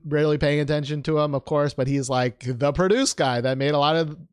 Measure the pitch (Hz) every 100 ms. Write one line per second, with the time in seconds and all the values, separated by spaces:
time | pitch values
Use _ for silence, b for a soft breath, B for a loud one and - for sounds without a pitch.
0 | 151 151 151 151 147 147 147 151 139 151
1 | 147 151 151 135 - 147 147 - 131 139
2 | 131 127 127 - 120 120 143 143 185 240
3 | 269 - 135 120 131 135 139 147 147 165
4 | 156 151 151